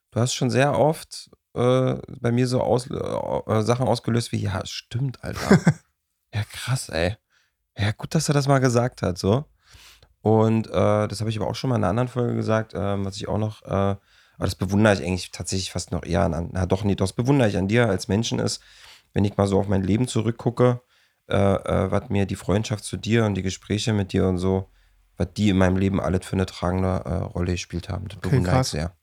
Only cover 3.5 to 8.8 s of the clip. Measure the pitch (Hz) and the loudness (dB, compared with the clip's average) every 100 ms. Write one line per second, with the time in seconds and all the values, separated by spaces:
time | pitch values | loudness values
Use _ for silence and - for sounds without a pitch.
3.5 | 110 107 123 113 120 - 117 - 110 104 | 0 2 0 0 0 0 -2 -2 -4 -4
4.5 | 95 - - - 120 135 - - - - | -4 -6 -10 -8 -6 -6 -6 -10 -6 4
5.5 | 196 175 - _ _ _ _ _ 104 107 | 4 4 0 _ _ _ _ _ -6 -6
6.5 | - - 131 - 80 90 113 _ _ _ | -8 -4 -4 -4 -2 -2 -2 _ _ _
7.5 | _ _ - 101 - - 165 - 143 135 | _ _ -4 -4 -4 -4 -2 0 0 2
8.5 | 139 127 120 | 4 4 2